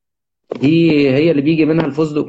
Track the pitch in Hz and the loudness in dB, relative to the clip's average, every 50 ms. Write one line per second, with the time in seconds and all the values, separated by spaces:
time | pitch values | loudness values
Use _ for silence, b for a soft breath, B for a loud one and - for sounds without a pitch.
0 | _ _ _ _ _ _ _ _ _ _ - - 123 143 165 165 165 165 151 147 | _ _ _ _ _ _ _ _ _ _ -8 -2 0 0 2 2 2 2 2 2
1 | 143 139 131 143 156 170 147 143 139 151 165 156 156 147 160 165 160 147 135 147 | 2 2 2 2 2 2 2 2 0 0 0 0 0 0 0 -2 -2 -2 -2 -4
2 | 160 151 147 147 - | -4 -2 -4 -6 -6